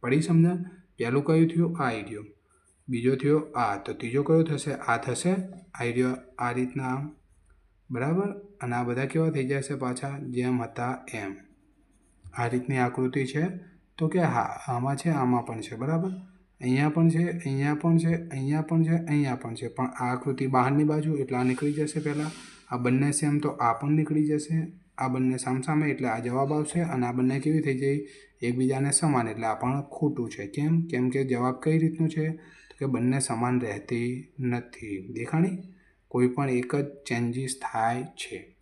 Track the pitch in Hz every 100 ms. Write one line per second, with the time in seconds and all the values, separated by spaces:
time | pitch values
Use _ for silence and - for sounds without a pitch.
0 | 123 143 165 165 170 180 175 - - _
1 | 117 135 143 160 165 165 170 170 135 113
2 | 98 104 101 - _ _ _ _ - 123
3 | 123 131 139 151 151 120 113 101 - -
4 | 120 127 147 160 160 147 147 135 - 117
5 | - 120 175 190 185 - - - 120 117
6 | 127 127 - - 123 123 127 139 131 131
7 | 147 - _ _ _ _ _ _ _ 123
8 | 135 175 202 202 - - 123 120 123 120
9 | 135 160 160 151 127 139 135 135 127 127
10 | 143 139 139 123 123 127 117 - 123 127
11 | - 117 98 98 - _ _ _ _ _
12 | _ _ - - 120 123 127 131 123 123
13 | 127 131 131 151 175 190 - - _ -
14 | 160 185 160 120 104 - - 120 131 139
15 | 170 151 127 123 117 113 98 113 131 165
16 | 190 185 - - _ _ 123 127 147 151
17 | 165 165 175 170 156 135 143 147 170 165
18 | 165 165 170 135 135 151 156 165 160 165
19 | 165 147 143 127 123 117 117 - 127 -
20 | 127 123 - 131 131 131 123 143 151 151
21 | 156 151 131 127 127 127 147 147 151 156
22 | 147 147 151 165 - - - 123 123 131
23 | 143 143 151 147 147 - 120 113 139 151
24 | 151 151 151 151 147 165 156 - _ -
25 | 131 127 131 127 131 127 131 151 151 135
26 | 127 113 120 127 139 151 151 170 170 135
27 | 123 123 127 135 143 156 143 127 139 143
28 | 147 - - _ 120 123 131 131 139 135
29 | 160 135 113 107 113 107 123 139 - -
30 | 151 127 117 - 101 - 147 165 165 123
31 | 127 131 135 120 123 127 - 156 160 160
32 | 160 160 156 160 - - - - 135 123
33 | 123 139 135 113 123 127 117 101 - 120
34 | 120 127 123 - 127 120 120 - 110 98
35 | 95 110 117 160 190 190 - - _ _
36 | _ 123 123 123 139 123 123 143 139 -
37 | - 120 120 120 131 - - 117 113 123
38 | 151 - - 98 - _